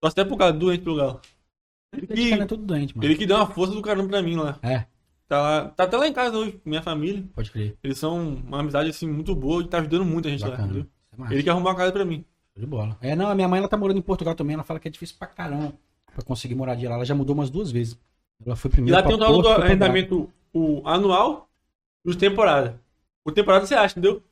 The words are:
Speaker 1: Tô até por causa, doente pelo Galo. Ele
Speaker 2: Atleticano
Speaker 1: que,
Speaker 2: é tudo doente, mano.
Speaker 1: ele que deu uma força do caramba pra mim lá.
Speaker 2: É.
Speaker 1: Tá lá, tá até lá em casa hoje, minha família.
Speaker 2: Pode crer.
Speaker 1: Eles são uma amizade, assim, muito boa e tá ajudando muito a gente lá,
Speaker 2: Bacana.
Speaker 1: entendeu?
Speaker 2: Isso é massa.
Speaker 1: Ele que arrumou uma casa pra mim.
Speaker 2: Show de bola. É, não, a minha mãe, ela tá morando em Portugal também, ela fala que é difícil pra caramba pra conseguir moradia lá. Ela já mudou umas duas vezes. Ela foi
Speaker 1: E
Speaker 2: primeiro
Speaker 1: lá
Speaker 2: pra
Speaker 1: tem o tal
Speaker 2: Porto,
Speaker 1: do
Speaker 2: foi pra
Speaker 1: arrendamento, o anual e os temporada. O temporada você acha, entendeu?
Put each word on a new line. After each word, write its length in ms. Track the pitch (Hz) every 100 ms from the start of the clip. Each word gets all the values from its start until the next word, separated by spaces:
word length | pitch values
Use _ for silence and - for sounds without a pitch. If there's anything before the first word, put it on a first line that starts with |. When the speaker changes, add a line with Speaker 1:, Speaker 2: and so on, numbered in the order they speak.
Speaker 1:
Tô 60 | 160
até 180 | 160 196
por 120 | 196
causa, 160 | 190
doente 300 | 156 185 180
pelo 120 | 180 156
Galo. 240 | 135 123 _ _ _ _ _ _ _
Ele 100 | 277 185
Speaker 2:
Atleticano 320 | 220 240 220
Speaker 1:
que, 60 |
Speaker 2:
é 20 | 196
tudo 160 | 220
doente, 340 | 208 156 143 -
mano. 100 | 139
Speaker 1:
ele 80 | 156
que 100 | 196
deu 120 | 208
uma 100 | 202
força 260 | 170 185
do 80 | 208
caramba 280 | 208 202 196
pra 120 | 196
mim 140 | 170 165
lá. 220 | 151 139
Speaker 2:
É. 220 | 120 127 - _ _ _ _
Speaker 1:
Tá 140 | 143
lá, 240 | 147 151 -
tá 140 | - 185
até 120 | 226
lá 100 | 302
em 60 |
casa 240 | 254 247 220
hoje, 220 | 220 190 -
minha 160 | 156
família. 420 | 160 156 156 202 190
Speaker 2:
Pode 180 | - 107
crer. 240 | - 104 -
Speaker 1:
Eles 140 | 139 135
são 380 | 156 170 165 131 -
uma 140 | 139
amizade, 300 | 147 143 156
assim, 180 | 156 165
muito 260 | 151 151 135
boa 260 | 131 170
e 60 | 170
tá 120 | 175
ajudando 240 | 156 165 185
muito 220 | 160 160
a 40 |
gente 100 | 143
lá, 60 | 101
Speaker 2:
Bacana. 180 | 123 101
Speaker 1:
entendeu? 160 | 98
Speaker 2:
Isso 300 | - _ _
é 40 | 113
massa. 160 | 127
Speaker 1:
Ele 100 | 139
que 60 | 143
arrumou 200 | 175 180
uma 60 | 180
casa 140 | 185
pra 120 | 190 185
mim. 200 | 160 - _ _
Speaker 2:
Show 80 | -
de 40 | 120
bola. 300 | 131 107 107
É, 140 | 123 151
não, 120 | 202
a 80 | 196
minha 120 | 185
mãe, 120 | 185
ela 80 | 196
tá 100 | 208
morando 200 | 196 196
em 40 |
Portugal 340 | 175 190 165 165
também, 180 | 147
ela 100 | 156
fala 160 | 151 160
que 80 | 165
é 40 |
difícil 240 | 156 170 -
pra 100 | 185
caramba 460 | - 175 143 147 143 _ _ _
pra 100 | -
conseguir 320 | 117 123 123 123
moradia 340 | 131 120 123
lá. 60 | 120
Ela 100 | 123
já 100 | 143
mudou 180 | 135 143
umas 140 | 139
duas 220 | 147 202
vezes. 260 | 120 117 117 _ _ _ _ 113
Ela 100 | 117
foi 140 | 127
Speaker 1:
E 20 |
Speaker 2:
primeiro 220 | - 123 175
Speaker 1:
lá 40 |
Speaker 2:
pra 60 | 190
Speaker 1:
tem 60 | 220
o 40 |
tal 100 | 220
Speaker 2:
Porto, 120 | 226
Speaker 1:
do 40 | 233
Speaker 2:
foi 80 | 220
pra 100 | 175
Speaker 1:
arrendamento, 640 | 190 190 190 185 180 151 _ _
o 280 | 165 156 147 135
anual 640 | 170 202 180 240 302 - _ _ _ _ _ -
e 40 |
os 60 | 175
temporada. 640 | 196 202 208 143 120 117 _ _ _ _ -
O 60 |
temporada 340 | 151 196 190 190
você 80 | 269
acha, 180 | 202 -
entendeu? 240 | 185 214 _